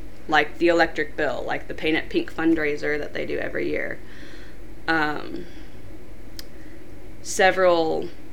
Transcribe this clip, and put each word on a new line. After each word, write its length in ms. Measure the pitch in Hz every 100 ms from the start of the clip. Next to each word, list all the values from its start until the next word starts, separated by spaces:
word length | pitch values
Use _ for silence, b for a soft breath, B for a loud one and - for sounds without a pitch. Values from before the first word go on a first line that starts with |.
| - - -
Like 280 | 156 151 -
the 100 | 170
electric 480 | 170 165 165 151 -
bill, 260 | 143 120 -
like 220 | 139 -
the 60 |
Paint 240 | - 160 156
It 100 | -
Pink 240 | 170 170
fundraiser 640 | - 160 160 151 147 147 147
that 160 | -
they 120 | - -
do 120 | 147
every 300 | - 139 143
year. 300 | - - - B B B B B B - - -
Um, 580 | 160 151 143 - - - B B B B - - - - - - B B B B - - -
several 880 | - - 190 180 180 170 160 156 - - -